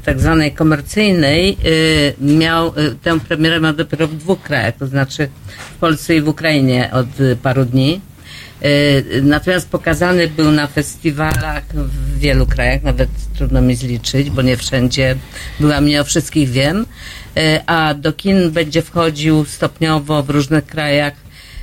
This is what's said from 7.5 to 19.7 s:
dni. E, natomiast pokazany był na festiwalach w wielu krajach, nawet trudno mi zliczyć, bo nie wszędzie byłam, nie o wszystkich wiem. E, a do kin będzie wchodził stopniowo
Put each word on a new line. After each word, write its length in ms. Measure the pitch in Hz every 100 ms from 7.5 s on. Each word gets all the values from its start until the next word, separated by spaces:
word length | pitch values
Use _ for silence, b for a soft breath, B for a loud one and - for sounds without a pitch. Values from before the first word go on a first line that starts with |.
| 127
dni. 360 | 127 131 135 185 - - B B B -
E, 60 | 143 143 147 139 - 113
natomiast 460 | 139 151 175 185 -
pokazany 600 | 175 170 156 175 180 165
był 220 | 156 156
na 160 | 151 143
festiwalach 1000 | 151 143 - 165 143 156 151 156 147 -
w 440 | 151 139 139 131 139
wielu 280 | 143 131 123
krajach, 360 | 131 123 139
nawet 260 | 143 123 127 - - -
trudno 260 | 135 131
mi 120 | 127
zliczyć, 560 | 120 127 120 - 135 143
bo 120 | 135
nie 140 | 127 123
wszędzie 600 | - 135 127 135 131 131 - B B -
byłam, 260 | 151 143 147
nie 140 | 147
o 40 |
wszystkich 460 | 143 175 - 156 135
wiem. 360 | 127 143 190 233 B B B B -
E, 260 | 156 156 -
a 280 | 165 156
do 180 | 143 156
kin 380 | 156 196 190 175
będzie 320 | 165 156 160
wchodził 600 | 160 175 165 147 156 156
stopniowo 800 | 147 - 131